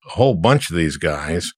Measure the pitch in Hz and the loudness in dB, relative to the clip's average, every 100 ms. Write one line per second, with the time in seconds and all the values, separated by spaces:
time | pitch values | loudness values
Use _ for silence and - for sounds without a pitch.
0 | - - 135 95 107 139 - 87 80 - | -8 0 2 4 4 2 0 0 0 0
1 | 82 73 76 85 - | -4 -4 -4 -4 -6